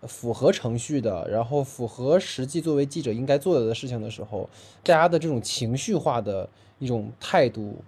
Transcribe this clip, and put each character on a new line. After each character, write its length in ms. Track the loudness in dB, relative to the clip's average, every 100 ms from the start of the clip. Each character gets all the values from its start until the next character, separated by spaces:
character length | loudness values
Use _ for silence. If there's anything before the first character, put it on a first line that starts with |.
符 300 | -18 -8 -6
合 200 | 2 2
程 260 | 2 0 -4
序 220 | -2 -2
的， 280 | -2 -2 -2
然 160 | -2
后 200 | 0 -2
符 200 | -2 -6
合 360 | -8 -4 2 2
实 260 | 2 -6 -4
际 140 | -4
作 160 | 0 0
为 100 | 0
记 160 | -2
者 100 | -4
应 140 | -2 2
该 100 | 2
做 220 | 4 2
的 160 | 2
事 140 | -2 -4
情 120 | -6
的 80 | -6
时 140 | -10
候， 260 | -8 -8 -8 -12 -20 -6
大 100 | 4
家 140 | 6 6
的 100 | 4
这 80 | 0
种 140 | -2
情 340 | -2 -2 -2 -2
绪 200 | 0 0
化 240 | 2 0
的 280 | -2 -4 -6 _ _ -10
一 80 | -4
种 240 | -4 -4 -10
态 300 | 0 4 4
度 340 | 2 -8 -10